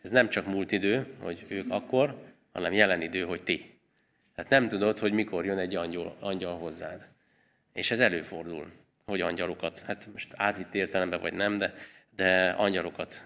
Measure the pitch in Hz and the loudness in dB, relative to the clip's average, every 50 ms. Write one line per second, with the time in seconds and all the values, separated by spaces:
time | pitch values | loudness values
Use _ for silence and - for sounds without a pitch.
0 | - 95 107 127 120 107 - 104 - 98 95 98 95 92 - 101 95 98 107 131 | -4 2 4 4 4 4 2 -2 -2 0 0 -2 0 0 0 2 4 4 2 2
1 | 131 - - - - 92 85 - - - 101 98 92 82 90 101 - - - 127 | 0 -4 -10 -8 -8 -8 -8 -8 -8 -8 -6 -6 -4 -4 -4 -4 -2 0 2 4
2 | 139 143 139 - - - - _ _ _ - 92 90 85 92 104 107 98 92 85 | 4 2 0 -6 -16 -20 -20 _ _ _ -6 -4 -2 2 4 6 6 6 6 2
3 | 82 82 87 95 90 85 90 82 - - 90 - - - - _ _ _ _ _ | 0 -2 -2 -2 -2 -2 -4 -4 -2 -2 -2 -2 -4 -10 -20 _ _ _ _ _
4 | _ _ _ _ _ _ _ - 87 - 139 135 123 110 110 98 101 107 110 - | _ _ _ _ _ _ _ -8 0 4 4 6 6 4 2 2 2 2 2 2
5 | 113 104 104 107 107 107 95 87 85 98 98 95 92 90 98 90 85 85 87 87 | 2 2 2 2 0 0 0 -2 0 0 0 0 0 0 -2 -2 -2 -2 -4 -4
6 | 85 80 - - - 101 98 95 92 87 87 87 85 82 78 85 85 78 90 - | -6 -6 -8 -8 -4 -4 -4 -2 -4 -4 -6 -6 -6 -8 -8 -8 -10 -10 -10 -12
7 | - - _ _ _ _ _ _ _ _ _ _ _ _ - - 98 - 120 113 | -16 -20 _ _ _ _ _ _ _ _ _ _ _ _ -8 -4 -2 0 2 4
8 | 123 107 90 82 78 - 92 82 80 85 85 78 73 85 - - _ _ _ _ | 4 4 2 0 -4 -6 -8 -10 -8 -8 -8 -8 -10 -10 -14 -20 _ _ _ _
9 | _ - 101 95 85 85 85 87 87 87 87 - - 82 - - - - 104 - | _ -4 -2 0 0 0 0 -2 -2 -4 -4 -4 -4 -6 -6 -6 -8 -8 -8 -8
10 | - 107 104 - - - - - 101 104 104 101 92 - - 101 95 - - 95 | -10 -14 -12 -12 -12 -10 -4 0 0 0 0 -2 -4 -4 -2 -2 0 0 2 0
11 | 92 90 87 85 87 87 - 92 98 104 104 101 98 87 - - - - - - | 0 0 0 -2 -4 -4 -2 0 0 0 0 0 -2 -2 -4 -6 -18 -20 -20 -20
12 | _ _ _ - 95 92 92 92 92 90 90 90 104 101 95 90 85 85 - - | _ _ _ 2 4 6 6 6 6 4 4 4 2 2 2 2 -2 -4 -4 -8
13 | 80 - - - - | -8 -10 -10 -16 -18